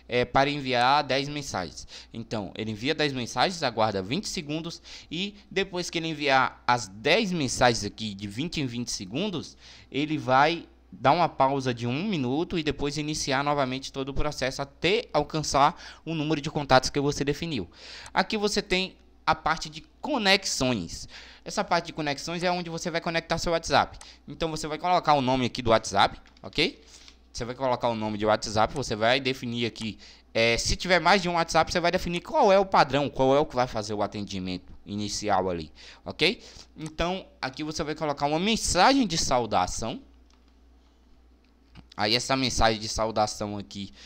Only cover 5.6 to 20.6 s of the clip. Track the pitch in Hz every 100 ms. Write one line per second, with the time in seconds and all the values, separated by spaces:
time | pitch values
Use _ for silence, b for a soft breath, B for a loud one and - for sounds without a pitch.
5.6 | 190 180 175 170 160 151 143 131 123 -
6.6 | - 120 98 101 127 180 208 180 127 -
7.6 | 127 110 101 - 110 98 101 104 170 170
8.6 | 135 120 117 - 92 127 208 170 - -
9.6 | B B B 127 151 151 123 131 151 170
10.6 | - - - - 131 165 156 - 135 139
11.6 | 127 117 120 131 214 175 123 139 180 185
12.6 | 151 139 143 143 147 156 - 135 143 147
13.6 | 127 131 - 139 135 139 151 147 131 135
14.6 | 139 - 165 220 - 156 147 156 147 143
15.6 | 143 - B B 156 160 151 156 151 160
16.6 | 139 131 - 147 143 143 143 143 165 131
17.6 | 82 B B B B - 180 220 202 208
18.6 | 196 185 190 - _ _ - 160 - 160
19.6 | 160 151 - _ - 277 196 196 - -